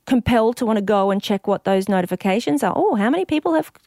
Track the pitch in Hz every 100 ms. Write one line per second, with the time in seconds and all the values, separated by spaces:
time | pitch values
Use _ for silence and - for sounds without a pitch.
0 | - 254 - 240 226 240 226 220 196 202
1 | 196 196 - 196 - 196 190 190 196 185
2 | 180 185 196 185 - 285 190 - 415 233
3 | 220 339 370 302 349 320 - _